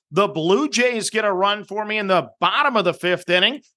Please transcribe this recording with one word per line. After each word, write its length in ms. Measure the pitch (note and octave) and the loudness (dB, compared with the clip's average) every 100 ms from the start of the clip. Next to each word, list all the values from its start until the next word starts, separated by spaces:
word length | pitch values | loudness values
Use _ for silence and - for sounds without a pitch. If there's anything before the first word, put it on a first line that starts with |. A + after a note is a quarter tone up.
| _ | _
The 180 | D#3 G3+ | 0 0
Blue 420 | D#3+ D#3+ A3 D4+ | 0 2 2 2
Jays 400 | A#3 B3 A#3 F#3 | 0 0 0 -4
get 160 | A3 G#3+ | -2 -2
a 60 | |
run 320 | F#3 G3 G#3 | 0 0 -2
for 200 | - G3+ | -6 -8
me 140 | G#3+ G#3+ | -4 -4
in 80 | G3 | 0
the 220 | F3+ A#2+ - | 0 0 -2
bottom 340 | E3+ A#3 D4 | 0 2 0
of 120 | A3+ F3+ | 2 0
the 80 | |
fifth 340 | D3+ F3 F3 - | -2 -2 -2 0
inning. 320 | F3+ G#3 C#4+ _ | 2 2 0 _